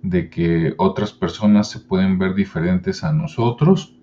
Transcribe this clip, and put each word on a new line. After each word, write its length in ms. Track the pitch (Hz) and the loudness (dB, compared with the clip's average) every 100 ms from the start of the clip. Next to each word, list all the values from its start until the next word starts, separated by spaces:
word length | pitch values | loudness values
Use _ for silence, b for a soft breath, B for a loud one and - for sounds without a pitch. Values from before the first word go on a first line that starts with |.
de 280 | 95 90 80 | 0 -2 -2
que 460 | - 85 85 78 - | -2 0 2 0 0
otras 340 | 95 - 104 | -2 0 -6
personas 580 | - 85 - 104 104 104 | -4 -6 0 2 4 2
se 100 | - | -8
pueden 380 | - 92 95 92 | -4 0 2 0
ver 160 | 95 | 0
diferentes 680 | 95 98 80 87 90 95 - | -2 -4 -2 0 0 -2 -4
a 80 | 82 | -2
nosotros 840 | 78 82 - 117 120 156 190 - _ | -2 -2 -2 -2 2 2 2 0 _